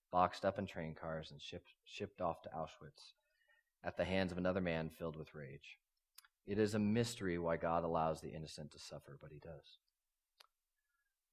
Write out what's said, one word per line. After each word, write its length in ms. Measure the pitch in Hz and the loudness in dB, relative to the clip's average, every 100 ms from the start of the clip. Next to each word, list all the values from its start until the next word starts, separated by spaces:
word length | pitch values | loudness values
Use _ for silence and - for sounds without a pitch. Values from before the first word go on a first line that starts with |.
| _ | _
boxed 320 | 90 90 - | 6 6 6
up 140 | 98 98 | 2 2
in 80 | 95 | -2
train 280 | 90 80 | -4 -6
cars 360 | 78 82 80 78 | -6 -4 -4 -6
and 100 | 73 | -12
shipped, 320 | - 85 - _ | -10 -12 -14 _
shipped 360 | - - 101 - | -14 -8 -8 -2
off 220 | 87 80 | -2 -2
to 80 | - | -6
Auschwitz 640 | 80 78 - 78 - - - _ _ _ _ _ _ | -6 -6 -8 -18 -18 -20 -20 _ _ _ _ _ _
at 140 | 90 - | -4 0
the 80 | |
hands 280 | 87 95 92 | 2 4 2
of 60 | 90 | 2
another 220 | 92 95 | 2 4
man 300 | 90 80 80 | 2 2 0
filled 260 | - 82 78 | -4 -6 -6
with 180 | 76 | -10
rage. 440 | 76 69 - - - _ _ _ - - _ - | -12 -12 -12 -16 -20 _ _ _ -20 -20 _ -2
It 120 | 101 | 4
is 160 | 107 | 4
a 40 | 107 | 4
mystery 600 | 104 113 117 - 95 85 | 4 4 2 0 0 2
why 180 | 82 82 | 2 2
God 260 | 82 85 | 4 4
allows 360 | 85 82 80 78 | 4 4 4 2
the 120 | 78 | -4
innocent 400 | 80 76 - 71 | -6 -8 -8 -10
to 60 | - | -12
suffer, 380 | - 76 - 69 | -12 -12 -12 -16
but 100 | 76 | -14
he 60 | 76 | -14
does. 400 | 82 76 - - _ _ _ _ _ - - _ _ _ _ _ _ _ _ | -12 -14 -16 -20 _ _ _ _ _ -20 -20 _ _ _ _ _ _ _ _